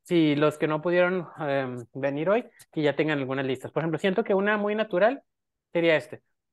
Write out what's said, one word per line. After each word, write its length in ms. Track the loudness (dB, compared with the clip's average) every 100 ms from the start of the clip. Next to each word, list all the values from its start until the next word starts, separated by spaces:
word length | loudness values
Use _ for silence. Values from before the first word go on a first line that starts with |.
si 320 | -2 2 4
los 240 | 4 2 0
que 80 | -2
no 160 | -2
pudieron, 460 | 0 2 2 0 -6 -8
em, 460 | -4 -2 -2 -8 -12
venir 380 | -6 -4 -2 0
hoy, 180 | 0 -2 -12 -10
que 100 | -2
ya 140 | 0 2
tengan 220 | 0 0
algunas 280 | -2 -4 -2
listas. 240 | -4 -6
Por 120 | -4
ejemplo, 160 | -4 -2
siento 260 | 0 0
que 100 | 0
una 220 | 0 2 0
muy 180 | -2
natural 480 | -2 -2 2 2 2 -8 _ _ _ _
sería 240 | 0 2 2
este, 260 | 0 -12 _ _ _